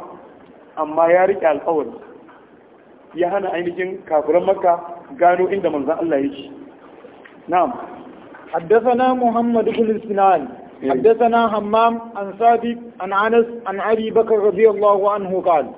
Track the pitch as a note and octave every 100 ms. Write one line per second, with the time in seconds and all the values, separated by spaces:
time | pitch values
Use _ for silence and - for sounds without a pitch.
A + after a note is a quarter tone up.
0 | - - - - - - - - D3+ D#3
1 | E3 F3+ F#3 G3 E3 C#3+ E3+ D#3 A#2 -
2 | - - - - - - _ - _ -
3 | - D#3 F3 G3 F#3+ E3+ F3 - F#3 F#3+
4 | - D#3 D3 F3+ F#3 F#3+ F3+ E3+ - -
5 | - C3+ F3 F3+ F#3 G3 E3+ D3+ C3+ E3
6 | E3 C#3+ C#3 - - - - - - -
7 | - - - - - F3+ D3+ - - -
8 | - - - - - E3 E3+ A3 A#3+ B3
9 | B3+ B3+ A#3+ A#3 A#3 A#3 G#3 G#3+ A3 G#3+
10 | A3+ G3+ G3 E3+ B2+ - - - C4 B2+
11 | C3 A3+ A#3 A#3 A3+ G#3+ G#3 A3 A#3 A#3
12 | A3+ G3 G3 F#3+ A#3 A#3 A#3+ A#3 - -
13 | F#3 G3 A3 A#3 A3+ - F#3+ G3 F#3+ A3+
14 | A3 A3 A3 A3 G#3 F#3 A3 G3+ G#3 G3+
15 | G3+ G3+ F#3+ F#3 F#3+ D#3+ A#2